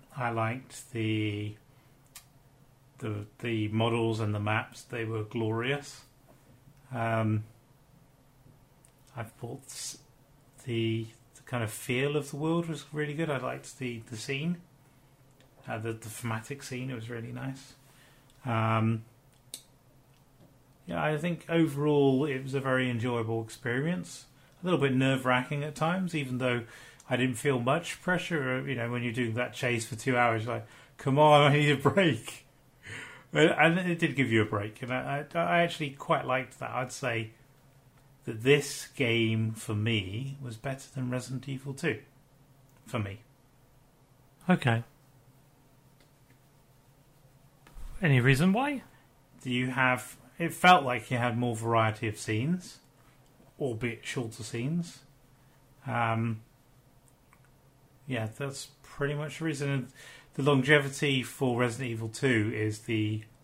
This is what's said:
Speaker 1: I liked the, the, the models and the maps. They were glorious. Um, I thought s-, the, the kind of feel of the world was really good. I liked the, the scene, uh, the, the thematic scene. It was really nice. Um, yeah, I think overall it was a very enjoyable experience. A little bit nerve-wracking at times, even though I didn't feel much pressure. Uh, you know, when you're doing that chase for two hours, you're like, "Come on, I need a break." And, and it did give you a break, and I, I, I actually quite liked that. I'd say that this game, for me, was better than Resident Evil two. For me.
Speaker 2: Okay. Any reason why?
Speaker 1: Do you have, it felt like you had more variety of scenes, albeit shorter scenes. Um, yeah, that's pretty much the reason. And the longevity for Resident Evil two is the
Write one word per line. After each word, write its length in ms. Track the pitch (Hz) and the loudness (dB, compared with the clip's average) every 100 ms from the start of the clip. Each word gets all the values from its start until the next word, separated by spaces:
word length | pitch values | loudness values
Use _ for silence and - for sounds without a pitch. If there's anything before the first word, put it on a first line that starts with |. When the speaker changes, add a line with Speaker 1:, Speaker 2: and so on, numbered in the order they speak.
| - 139 | -14 -4
Speaker 1:
I 140 | 120 | -2
liked 640 | 113 113 127 - - - | 0 -2 -4 -10 -18 -10
the, 640 | 113 110 110 107 104 104 - _ - - - _ - - - _ _ - _ _ - | -4 -2 0 -2 -4 -8 -10 _ -20 -20 -20 _ -20 -20 -20 _ _ -20 _ _ -10
the, 260 | 113 104 104 - | -8 -6 -10 -8
the 280 | 120 113 107 | -4 -2 0
models 540 | 110 113 117 113 110 | 2 2 2 0 0
and 120 | 107 | -2
the 60 | 104 | -2
maps. 440 | 104 110 - - | 0 -2 -2 -14
They 200 | - 120 | -12 -8
were 200 | 113 113 | -6 -6
glorious. 800 | 107 113 110 113 123 143 - - - _ _ - - - - - - | -4 -2 0 0 -2 -4 -6 -18 -20 _ _ -20 -20 -20 -20 -20 -10
Um, 500 | 123 113 113 110 107 107 - _ _ _ - _ _ _ _ - - - _ - _ - 117 | -4 0 2 2 0 -2 -18 _ _ _ -20 _ _ _ _ -20 -20 -20 _ -20 _ -18 -14
I 60 | |
thought 400 | 113 - 120 139 - | -14 -12 -12 -12 -14
s-, 300 | - - - - _ _ - _ - 127 | -12 -12 -14 -20 _ _ -20 _ -16 -6
the, 420 | 117 113 113 110 - _ - | -2 0 -2 -4 -14 _ -20
the 60 | |
kind 200 | - 123 | -8 -4
of 80 | 110 | -4
feel 440 | - - 123 143 147 | -6 -4 0 0 -2
of 160 | 135 | -4
the 60 | 143 | -4
world 300 | 160 170 165 | 0 0 -2
was 180 | 147 - | -8 -8
really 200 | 151 147 | -6 -4
good. 160 | 147 160 | -4 -2
I 80 | 131 | -2
liked 420 | 123 135 - - | -4 -8 -12 -8
the, 220 | 123 117 113 | -8 -8 -10
the 60 | 110 | -10
scene, 420 | - 135 165 175 - _ _ - _ _ - _ - - - | -6 -4 -2 -4 -8 _ _ -20 _ _ -20 _ -20 -18 -8
uh, 100 | 113 | -6
the, 120 | 117 | -6
the 160 | 113 110 | -8 -10
thematic 560 | - 120 110 - 139 | -8 -6 -6 -6 -12
scene. 260 | - 123 131 | -10 -8 -6
It 60 | 123 | -8
was 140 | 113 | -8
really 240 | 120 120 | -10 -10
nice. 400 | 123 135 135 - - - - - - _ - 123 | -8 -8 -10 -16 -20 -20 -20 -20 -20 _ -12 -2
Um, 580 | 113 110 113 113 113 - _ _ _ - - - _ _ - _ - _ _ - _ _ _ 180 | 0 2 2 2 0 -6 _ _ _ -20 -20 -20 _ _ -20 _ -20 _ _ -20 _ _ _ -8
yeah, 160 | 170 | -2
I 140 | 151 151 | 0 0
think 280 | 175 165 - | -4 -6 -2
overall 760 | 165 156 139 151 147 139 131 151 | 2 2 2 2 6 6 4 0
it 180 | 131 | -4
was 100 | 135 | -4
a 60 | 135 | -4
very 300 | 135 131 127 | 0 2 2
enjoyable 520 | 117 123 120 110 113 | 0 0 -2 -2 -4
experience. 840 | 110 - 120 123 160 180 - - - - - - | -4 -8 -4 -2 0 -2 -6 -16 -20 -20 -20 -8
A 40 | 175 | 0
little 140 | 160 | 2
bit 140 | 139 | 4
nerve-wracking 720 | 127 131 135 123 127 127 147 | 4 2 2 4 2 2 -4
at 100 | 151 143 | -6 -2
times, 380 | 156 190 180 | 0 0 -2
even 240 | 156 131 123 | -4 -4 -2
though 240 | 127 120 110 - - - - | 0 0 -4 -16 -20 -18 -2
I 80 | 127 | 0
didn't 180 | 127 117 | 0 0
feel 220 | 147 127 | 0 2
much 420 | 127 160 - - | 2 0 -2 -6
pressure. 560 | 180 180 - 160 131 127 | -2 -2 0 -2 0 -2
Uh, 80 | 139 | -4
you 80 | 120 | -4
know, 160 | 120 | -4
when 100 | 120 | -2
you're 100 | 120 | -4
doing 220 | 117 117 | -2 -2
that 200 | 113 123 | -2 -4
chase 320 | - 127 117 - | -2 -2 -2 -4
for 100 | 113 | -4
two 200 | 139 123 | 0 4
hours, 300 | 120 113 117 | 4 2 -2
you're 80 | |
like, 140 | 113 - - - - | -6 -8 -20 -20 -6
"Come 200 | 143 139 | 0 6
on, 340 | 151 147 147 | 10 10 8
I 60 | 147 | 6
need 140 | 147 | 4
a 40 | 139 | 4
break." 720 | 139 202 175 113 - - - _ _ _ - - - - - | 4 4 4 2 -6 -16 -20 _ _ _ -16 -14 -14 -18 -2
And, 440 | 151 160 - 160 175 | 4 4 6 4 4
and 120 | 180 | 0
it 60 | 170 | 0
did 180 | 160 131 | 0 2
give 160 | 120 | 4
you 120 | 113 | 4
a 20 | 107 | 4
break, 380 | 104 107 - | 0 -4 -8
and 100 | 120 | -6
I, 320 | 127 135 139 151 | -4 -4 -6 -4
I, 40 | 170 | -2
I 240 | 175 175 | 2 4
actually 280 | 170 - 143 | 2 0 -6
quite 360 | 139 - 143 127 | -6 0 0 2
liked 340 | 131 120 - | -2 -2 -10
that. 100 | 120 | -6
I'd 200 | 120 131 | -4 -6
say 400 | - 127 113 110 - - _ - - - - - - - | -4 -4 -2 -6 -12 -20 _ -20 -20 -20 -20 -20 -16 -10
that 180 | 110 | -2
this 440 | 127 147 143 - - - | 4 4 4 -10 -10 -2
game, 560 | 120 117 113 110 110 | 2 4 2 2 0
for 200 | 110 - | -4 -4
me, 640 | 104 113 110 92 107 135 139 | -2 0 0 -2 -6 -8 -10
was 140 | 127 107 | -12 -10
better 320 | 135 131 - | -10 -10 -10
than 160 | 135 127 | -8 -4
Resident 400 | 123 120 131 139 | -4 -6 -10 -8
Evil 240 | 135 139 | -10 -10
two. 280 | 135 160 110 - _ _ _ - - - - - | -4 -4 -4 -8 _ _ _ -20 -20 -20 -20 -8
For 140 | 120 | -6
me. 220 | 101 98 - _ _ _ _ _ _ _ _ _ _ _ - | -6 -8 -18 _ _ _ _ _ _ _ _ _ _ _ 0
Speaker 2:
Okay. 360 | 180 123 113 - _ _ - - _ _ _ _ _ _ _ _ _ _ _ _ _ _ _ _ _ _ _ _ _ - _ - - - - | 2 4 2 -2 _ _ -20 -20 _ _ _ _ _ _ _ _ _ _ _ _ _ _ _ _ _ _ _ _ _ -20 _ -20 -14 -12 -2
Any 180 | 170 127 | 4 6
reason 340 | 127 135 185 | 6 6 4
why? 300 | 214 285 269 - - - _ _ - | 4 0 -4 -10 -20 -20 _ _ -12
Speaker 1:
Do 80 | 127 | -4
you 180 | 123 127 | -2 0
have, 500 | 127 127 123 - - - - | 2 2 2 -4 -18 -18 -4
it 160 | 165 | -4
felt 300 | - 185 180 | 6 8 8
like 260 | 131 123 - | 6 -4 -2
you 80 | 123 | 0
had 200 | 120 117 | 0 0
more 180 | 123 110 | -2 -2
variety 520 | 113 113 110 107 113 | 2 4 4 0 -4
of 100 | 104 | -4
scenes, 600 | - 110 143 180 - - _ _ - _ _ _ - - | -4 -2 0 -2 -4 -20 _ _ -20 _ _ _ -20 -6
albeit 460 | 135 110 120 113 - | -4 -2 -4 -6 -8
shorter 380 | 139 113 - | -6 -6 -8
scenes. 560 | 110 117 131 170 170 - - _ - _ - _ _ - 127 | -8 -4 -2 -2 -4 -10 -20 _ -20 _ -20 _ _ -16 -6
Um, 540 | 117 113 113 117 110 - _ _ _ _ _ _ _ _ - _ _ _ _ _ _ 139 | -2 0 0 -2 -4 -10 _ _ _ _ _ _ _ _ -20 _ _ _ _ _ _ -6
yeah, 220 | 120 110 - | -4 -4 -6
that's 300 | 139 139 - _ | -8 -8 -14 _
pretty 300 | - - 143 | -18 -6 -4
much 260 | 147 147 - | -2 -6 -4
the 60 | 160 | -4
reason. 240 | 139 143 | -2 -2
And 180 | 139 123 - - - - - | -2 -4 -14 -20 -20 -12 0
the 80 | |
longevity 800 | 139 139 131 151 139 - 147 131 | 4 4 8 6 6 -2 2 2
for 340 | 113 - 131 120 | -2 -2 0 2
Resident 340 | 123 113 127 | 0 0 -6
Evil 180 | 113 113 | -6 -6
two 420 | - 135 113 107 | -2 2 4 2
is 260 | 117 107 104 | 0 -2 -4
the 440 | - 110 107 107 - - | -2 0 0 -4 -8 -20